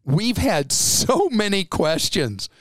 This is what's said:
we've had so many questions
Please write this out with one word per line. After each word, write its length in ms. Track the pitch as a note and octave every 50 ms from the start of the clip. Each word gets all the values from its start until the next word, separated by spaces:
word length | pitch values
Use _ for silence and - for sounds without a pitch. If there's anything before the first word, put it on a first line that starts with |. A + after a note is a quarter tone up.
| _
we've 320 | - C#3 F3+ A3 B3 A3+
had 340 | - C4 B3 F#3 D3 C#3+ C3
so 580 | - - - - - - - - C4 E4 G#4 E4+
many 320 | B3 G#3+ G#3 G3+ G3+ G3 F3+
questions 840 | - - - D#3+ D#3 D#3+ C#3+ - - - F3+ C#3 A2 G2+ F#2+ - - _ _